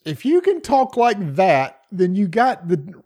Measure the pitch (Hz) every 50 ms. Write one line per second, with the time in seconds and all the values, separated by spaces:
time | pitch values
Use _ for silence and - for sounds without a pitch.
0 | - 156 156 - - 254 330 359 359 381 403 339 - - 311 269 262 254 - 247
1 | 233 240 226 202 185 151 135 151 190 190 156 135 131 - - _ _ - 208 180
2 | 185 180 185 196 208 190 160 220 240 262 247 - 175 170 180 165 139 180 180 -
3 | -